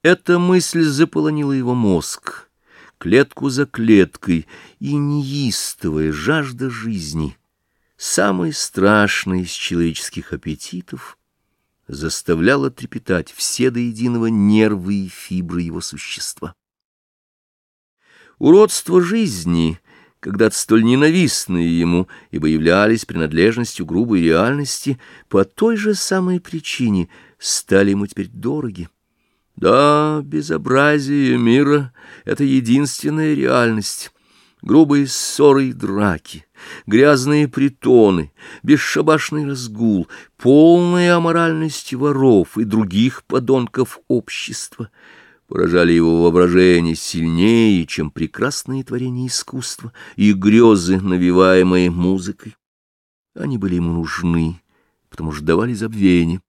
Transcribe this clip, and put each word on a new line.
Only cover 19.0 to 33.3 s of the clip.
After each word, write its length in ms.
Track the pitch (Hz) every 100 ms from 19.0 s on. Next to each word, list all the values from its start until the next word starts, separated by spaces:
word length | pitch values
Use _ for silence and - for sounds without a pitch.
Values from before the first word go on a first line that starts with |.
жизни, 800 | 175 226 202 95 82 85 82 85 _ _ _ _
когда-то 360 | - 98 113 -
столь 280 | - 110
ненавистные 960 | 113 131 151 175 156 - - 90 85 85
ему, 280 | 85 87 92 - _
ибо 160 | 80 78
являлись 580 | 78 80 92 107 113 -
принадлежностью 800 | 85 78 80 101 117 120 - 80
грубой 360 | 85 120 98
реальности, 800 | 82 82 113 143 139 - 135 131 - - _
по 160 | 156 -
той 320 | - 226 220
же 160 | 214
самой 460 | 196 - 190 180 180
причине 720 | - 160 - - 120 95 85 - _ _
стали 540 | - - - 98 101
ему 160 | 98 104
теперь 220 | - 95
дороги. 600 | 113 113 151 127 90 82 _ _ _ _ _ _ -
Да, 680 | - 123 147 147 151 151
безобразие 1120 | 143 156 147 156 135 131 147 151 135 143 135 123
мира — 560 | 117 127 143 147 131 _ - - -
это 180 | -
единственная 920 | 139 131 117 131 143 - 147 156 156